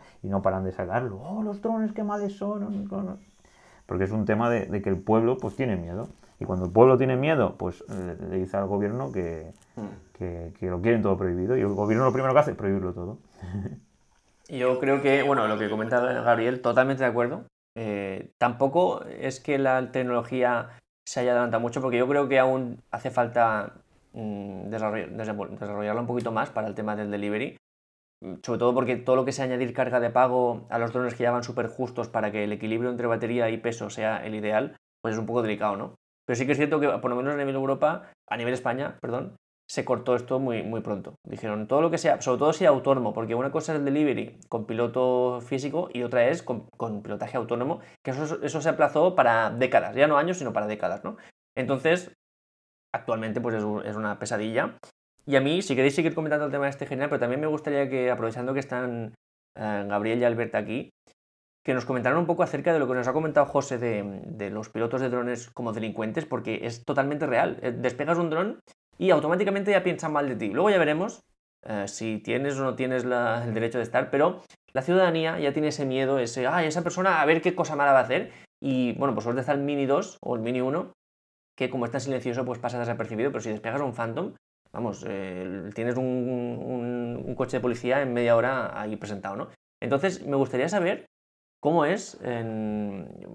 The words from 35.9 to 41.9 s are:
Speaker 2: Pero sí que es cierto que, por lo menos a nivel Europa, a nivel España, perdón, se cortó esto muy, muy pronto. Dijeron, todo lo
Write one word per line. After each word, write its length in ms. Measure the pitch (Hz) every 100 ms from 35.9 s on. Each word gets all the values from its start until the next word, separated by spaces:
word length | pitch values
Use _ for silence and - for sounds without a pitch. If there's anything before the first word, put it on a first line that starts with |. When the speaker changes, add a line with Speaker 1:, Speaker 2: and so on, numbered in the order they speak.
| - _ _ -
Speaker 2:
Pero 100 | 120
sí 100 | 131
que 60 |
es 60 | 139
cierto 220 | 147 156
que, 80 | 143
por 220 | 120 127
lo 60 | 123
menos 180 | 135
a 20 | 147
nivel 180 | 139 135
Europa, 540 | 135 135 151 175 - _ -
a 80 | 113
nivel 180 | 120
España, 420 | 127 127 123 - -
perdón, 340 | 123 120 180 - _ _ -
se 160 | -
cortó 300 | 131 120 127 123
esto 220 | 120 131
muy, 240 | 131 113
muy 180 | 87 113
pronto. 340 | 107 101 - - -
Dijeron, 400 | 107 110 107 107
todo 140 | 139
lo 80 | 165